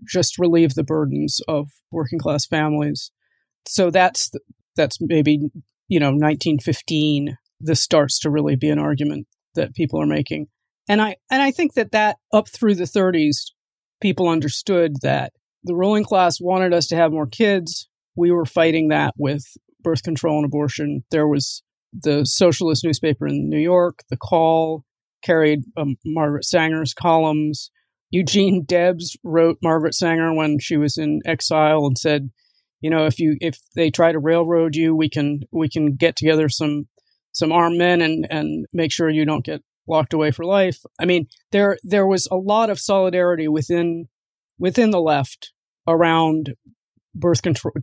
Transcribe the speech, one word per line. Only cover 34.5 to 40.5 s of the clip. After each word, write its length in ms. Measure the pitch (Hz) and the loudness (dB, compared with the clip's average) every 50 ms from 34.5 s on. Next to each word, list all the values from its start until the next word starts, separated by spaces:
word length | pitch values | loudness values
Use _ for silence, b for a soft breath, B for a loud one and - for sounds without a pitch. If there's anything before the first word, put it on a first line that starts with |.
| 170 165 165 165 147 | 2 2 2 0 0
you, 200 | 160 165 160 160 | 0 0 2 2
we 140 | 156 160 151 | 2 0 0
can, 320 | - 156 143 147 147 143 131 - | 0 -2 -2 -2 -2 -4 -8 -6
we 160 | - 160 160 | -4 -2 -2
can 280 | 147 - 165 151 147 139 | -2 0 0 0 0 0
get 200 | 131 170 165 160 | 2 0 0 0
together 320 | - 151 156 160 156 156 | 0 0 2 2 2 2
some, 400 | 143 - - 160 151 147 147 147 - _ _ _ _ _ _ _ _ | 0 -2 -2 -2 -2 -2 -4 -8 -10 _ _ _ _ _ _ _ _
some 200 | _ - 165 160 | _ -2 -2 2
armed 260 | 160 175 170 170 170 | 2 2 2 2 2
men 240 | 175 175 180 175 170 | 2 2 4 4 2
and, 260 | 165 156 160 160 160 - | 2 0 -2 -4 -4 -4
and 380 | 160 156 151 151 151 160 147 - | -4 -4 -4 -4 -6 -8 -10 -6
make 200 | - 175 165 151 | -4 -4 -2 -2
sure 180 | - - 170 156 | -2 -2 -2 0
you 160 | 156 156 156 | 0 0 0
don't 180 | 151 156 139 - | 0 -2 -4 -4
get 180 | - 156 143 - _ _ _ _ | -8 -10 -10 -12 _ _ _ _
locked 260 | - 160 165 147 - 170 | -2 0 0 0 0 -2
away 180 | 156 151 151 | 0 0 0
for 140 | 127 - 170 | -2 -2 -2
life." 320 | 180 | 0